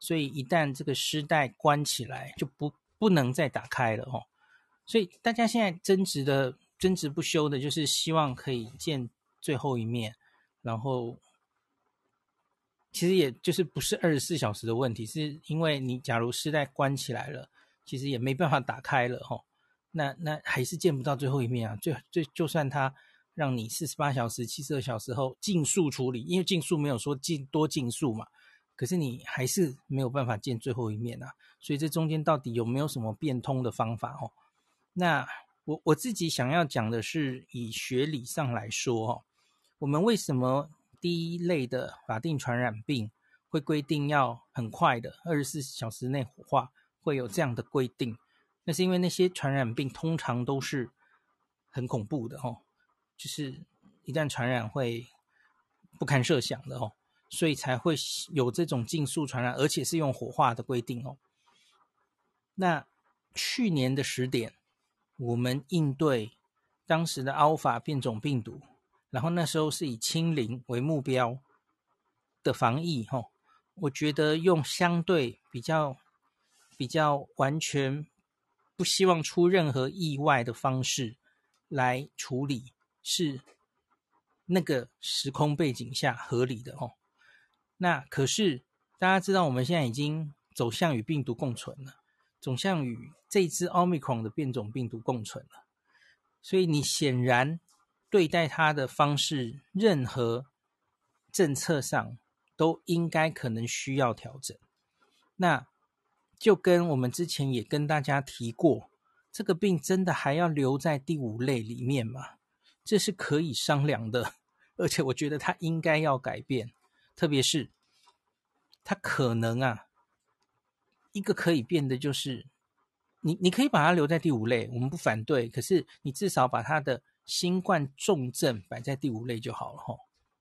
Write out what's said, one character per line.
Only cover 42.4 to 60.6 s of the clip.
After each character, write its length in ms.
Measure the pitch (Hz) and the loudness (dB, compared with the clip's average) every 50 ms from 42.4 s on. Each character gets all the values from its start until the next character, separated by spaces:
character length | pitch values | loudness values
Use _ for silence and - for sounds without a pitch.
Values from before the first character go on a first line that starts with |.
| - 127 120 120 | 0 0 0 0
染 240 | 123 120 107 110 | 0 0 -2 -4
病 280 | - - 147 123 107 107 - _ _ _ _ _ _ _ | -4 -2 -2 -2 -2 -4 -8 _ _ _ _ _ _ _
会 120 | - 156 | -4 -2
规 200 | 139 - 156 147 | 0 0 0 0
定 280 | 143 - 165 147 143 143 | 0 0 0 0 0 2
要 380 | 151 143 131 120 117 120 - _ | 2 2 2 2 0 -6 -14 _
很 180 | - 135 113 107 | -6 -6 -6 -6
快 300 | - - 175 151 127 117 | 0 2 4 4 4 2
的， 200 | 113 - - - - | -2 -8 -12 -10 -4
二 140 | 170 160 147 | -2 -2 -2
十 60 | 135 | -2
四 180 | - - 151 | -2 -6 -8
小 260 | 135 - - - 120 113 | -8 -8 -10 -10 -10 -10
时 180 | - - 123 123 | -8 -6 -4 -4
内 140 | 135 139 | -2 -2
火 200 | 120 - _ - | -4 -6 _ -18
化， 300 | - - 147 131 120 - _ _ _ _ _ _ | -4 0 0 0 0 -2 _ _ _ _ _ _
会 160 | _ 165 143 | _ -2 -2
有 100 | 131 123 | -2 -2
这 140 | 110 - 175 | -2 -2 0
样 140 | 156 131 117 | 0 0 -2
的 80 | 120 | -4
规 260 | 110 - - 143 131 117 | -6 -2 0 0 0 0
定？ 280 | - - 139 117 110 - _ _ _ _ _ _ _ _ _ | -2 -4 -6 -6 -6 -8 _ _ _ _ _ _ _ _ _
那 80 | 175 | -4
是 100 | 156 170 | -2 0
因 80 | 185 185 | 2 2
为 80 | 180 180 | 2 2
那 100 | 180 175 | 2 2
些 200 | - - 185 180 | 2 2 2 2
传 240 | 180 - - 135 | 0 -2 -2 0
染 220 | 139 139 127 113 117 | 0 2 0 0 -2
病 140 | - 139 127 | -2 -4 -4
通 280 | - - - 160 165 | -6 -4 -2 -2 -2
常 280 | 151 - - 120 123 123 | -2 -2 -2 -2 -2 -2
都 160 | 135 139 135 | -2 -2 -2
是 300 | 135 - - 135 117 - - _ _ _ _ _ _ _ _ _ _ _ _ _ _ _ | -4 -4 -4 -4 -4 -6 -10 _ _ _ _ _ _ _ _ _ _ _ _ _ _ _
很 160 | - 131 123 | -8 -6 -4
恐 200 | 123 - 120 107 | -4 -4 -4 -4
怖 220 | 107 156 135 113 123 | -4 -6 -6 -6 -8
的， 100 | 139 143 | -10 -10
哦， 220 | - 120 117 - _ _ _ _ _ _ _ _ _ _ _ | -10 -10 -10 -12 _ _ _ _ _ _ _ _ _ _ _
就 120 | - - 143 | -14 -12 -10
是 360 | - - 147 131 131 147 165 - _ _ _ _ _ _ _ | -8 -8 -8 -10 -10 -14 -18 -20 _ _ _ _ _ _ _
一 80 | - | -6
旦 160 | 131 160 151 135 | -4 -4 -2 -2
传 200 | - - 120 123 | -2 -2 -2 0
染 200 | 127 120 110 107 | 0 -2 -2 -4
会 380 | - 143 127 117 117 117 123 - _ _ _ _ _ _ _ _ _ _ _ _ _ _ _ _ - - | -4 -4 -2 -2 -4 -6 -10 -14 _ _ _ _ _ _ _ _ _ _ _ _ _ _ _ _ -10 -6
不 60 | - | -2
堪 180 | 123 143 131 | 2 2 2
设 180 | 120 - 165 127 | 4 4 2 2
想 260 | - - 131 127 - 135 | 2 -2 -6 -8 -10 -12
的， 100 | 131 123 | -8 -8
哦， 140 | 120 104 - _ _ _ _ _ _ _ | -8 -8 -8 _ _ _ _ _ _ _
所 180 | - - 175 160 | -4 0 0 0
以 60 | 131 | 0
才 220 | - - 131 127 | 0 -2 -2 -2
会 180 | 117 - - - 131 - - - - - - | 0 0 0 0 0 -2 -6 -8 -8 -8 -4
有 200 | 180 139 123 123 | 0 0 0 2
这 160 | 113 - 170 | 0 -2 -2
种 180 | 156 151 123 117 | 0 -2 -2 -2
竞 220 | - - 156 143 | -2 -2 -2 -2
速 200 | 131 - 165 147 | -2 -2 -4 -4
传 160 | 127 - 127 | -4 -4 -2
染， 120 | 123 123 123 | -2 -2 0
而 140 | 127 139 151 | 2 0 2
且 160 | - 160 127 | 2 -2 -2
是 120 | - 170 | -2 0
用 160 | 165 151 135 | 0 0 0
火 180 | 120 - 120 113 | -2 -4 -8 -4
化 240 | - - 147 123 117 | 0 2 2 2 2
的 80 | 113 | 0